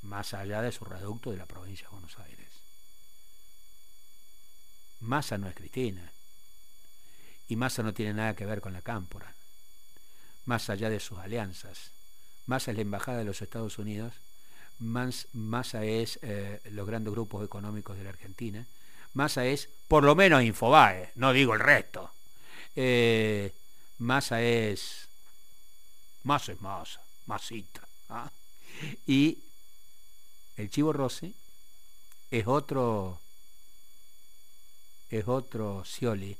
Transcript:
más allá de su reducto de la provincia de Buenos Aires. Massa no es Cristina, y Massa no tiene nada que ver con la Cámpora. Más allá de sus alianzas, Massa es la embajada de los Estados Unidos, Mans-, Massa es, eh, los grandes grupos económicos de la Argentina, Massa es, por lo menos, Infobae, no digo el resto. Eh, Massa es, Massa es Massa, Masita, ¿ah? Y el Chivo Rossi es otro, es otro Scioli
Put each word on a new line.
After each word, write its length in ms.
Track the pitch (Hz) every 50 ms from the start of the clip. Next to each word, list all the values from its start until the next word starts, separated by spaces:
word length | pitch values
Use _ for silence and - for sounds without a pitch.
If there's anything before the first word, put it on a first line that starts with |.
más 320 | 101 101 101 101 104 - -
allá 280 | 98 98 98 104 107
de 100 | 113 123
su 140 | 113 - 113
reducto 460 | 95 95 92 95 101 110 117 - 131
de 60 | 107 92
la 80 | 90
provincia 420 | - - 95 92 95 98 95 - -
de 40 |
Buenos 260 | 101 98 90 80 - 101
Aires. 280 | 101 - - - - - - - - - - - - - - - - - - - - - - - - - - - - - - - - - - - - - - - - - - - - - - - - - - - - - - -
Massa 360 | 113 110 127 147 143 - 117 101
no 100 | 101 95
es 80 | 87
Cristina, 580 | - 92 - - 127 127 117 95 90 87 - - - - - - - - - - - - - - - - - - - - - - - - - - - - -
y 80 | 113
Massa 280 | 110 123 127 - - 113
no 100 | 110 98
tiene 200 | - 113 107 104
nada 220 | 107 110 110 107
que 100 | - 104
ver 160 | 98 110 101
con 120 | 98 98 95
la 80 | 90
Cámpora. 540 | 90 - 117 107 90 87 - - - - - - - - - - - - - - - - - - - - - - - - - - -
Más 240 | - 123 113 - -
allá 200 | 107 98 110 110
de 100 | 110 104
sus 180 | - - 104 92
alianzas, 760 | 90 95 110 117 107 95 90 - - 101 - - - - - - - - - - - - - - -
Massa 260 | - 123 131 - -
es 60 | 113 104
la 60 | 110
embajada 340 | 101 101 98 - - 127 120
de 80 | 113
los 160 | 104 98 -
Estados 360 | 110 95 - 117 113 107 - -
Unidos, 360 | 107 104 107 104 110 117 113 - - - - - - - - - - - - -
Mans-, 480 | 117 113 113 120 127 127 123 - - - -
Massa 500 | 120 110 107 113 120 123 - - 113 107
es, 360 | 110 110 113 117 110 - -
eh, 400 | - 117 104 101 98 101 101 104 - 104
los 160 | 104 104 98 98
grandes 260 | 110 113 110 107 101
grupos 320 | 110 113 104 107 101 104
económicos 520 | 101 - 101 101 104 107 107 98 - 98 95
de 60 | 98
la 60 | 98
Argentina, 580 | 95 - - 101 95 - 117 113 101 107 123 - - - - - - - - - -
Massa 320 | 131 139 151 - 135 123
es, 240 | 127 139 147 - - - - - -
por 160 | 156 151 143
lo 120 | 143 147
menos, 280 | 165 196 190 160 135 123
Infobae, 680 | 113 101 - - 113 139 156 135 104 95 92 90 - -
no 180 | 113 123 135 127
digo 200 | 131 139 123 110
el 60 | 107
resto. 520 | 110 135 143 120 101 - - 92 90 - - - - - - - - - - - - - -
Eh, 800 | - 131 127 123 120 120 117 113 110 110 107 107 104 101 98 - - - - - - - - - -
Massa 440 | 117 120 127 139 131 - 123 113
es, 680 | 117 120 120 117 113 107 101 92 - - - - - - - - - - - - - - - - - - - - - - - - - - - - -
Massa 280 | 120 147 147 - - 95
es 80 | 90
Massa, 400 | 98 95 98 90 82 - - - - - - - -
Masita, 640 | - 107 98 - - 117 113 101 - - - - - - - - -
¿ah? 220 | - 117 120 143 - - - - - - - - - - 147 151 135 - -
Y 380 | - 135 135 143 156 - - - - - - - - - - - - - - - - - - - - - - - - -
el 140 | - 107 104
Chivo 240 | - - 147 156 151
Rossi 420 | 143 139 123 - - - 170 - - - - - - - - - - - - - - - - - - - -
es 160 | - 117 104 107
otro, 720 | 131 147 147 - 151 135 127 120 110 104 95 92 90 90 - - - - - - - - - - - - - - - - - - - - - - - - - - - - - - - - - - - - - -
es 180 | - 110 101 110
otro 560 | 123 135 127 131 - 117 110 104 98 98 90
Scioli 540 | - - - - 120 110 98 95 98 101 -